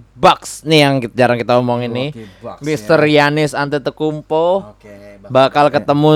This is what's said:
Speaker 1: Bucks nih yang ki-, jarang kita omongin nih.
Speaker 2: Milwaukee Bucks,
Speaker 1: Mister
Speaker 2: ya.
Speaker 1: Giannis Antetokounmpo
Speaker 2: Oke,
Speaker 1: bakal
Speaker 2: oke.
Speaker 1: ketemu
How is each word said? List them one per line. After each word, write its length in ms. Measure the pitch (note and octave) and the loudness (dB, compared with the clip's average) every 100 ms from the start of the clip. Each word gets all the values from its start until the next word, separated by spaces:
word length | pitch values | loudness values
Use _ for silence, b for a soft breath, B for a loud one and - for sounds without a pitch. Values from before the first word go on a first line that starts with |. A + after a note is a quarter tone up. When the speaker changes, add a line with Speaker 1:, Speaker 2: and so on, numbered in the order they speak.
| A#2+ | -14
Speaker 1:
Bucks 480 | B2 F3 D3 - - | 0 2 2 -2 -12
nih 180 | D3 D#3 | 0 2
yang 160 | C#3+ C3+ | 4 0
ki-, 120 | A#2 | -2
jarang 240 | - A#2+ A#2+ | 0 0 0
kita 180 | A2+ B2 | 0 0
omongin 340 | B2 A#2+ A#2+ | 0 -2 -4
nih. 200 | A#2+ C#3 | -6 -8
Speaker 2:
Milwaukee 240 | B2 G#2 F#2+ | -10 -20 -20
Bucks, 240 | A2+ - | -20 -12
Speaker 1:
Mister 380 | C#3+ D3+ - D#3+ | -8 -6 0 2
Speaker 2:
ya. 240 | D3+ D3 D3 | 4 2 2
Speaker 1:
Giannis 260 | D3+ D3 | 0 -2
Antetokounmpo 1200 | B2 C#3+ D3 C#3+ - D#3 D3+ - D#3 E3+ G3 G#3 - | -4 -4 -4 -6 -6 -6 -6 -6 -2 0 -2 -6 -16
Speaker 2:
Oke, 460 | - - - - - | -20 -20 -20 -20 -2
Speaker 1:
bakal 420 | B2+ C3 C#3+ D3 | 2 2 2 2
Speaker 2:
oke. 60 | |
Speaker 1:
ketemu 380 | C#3+ G#2 C#3+ D3+ | 0 0 2 4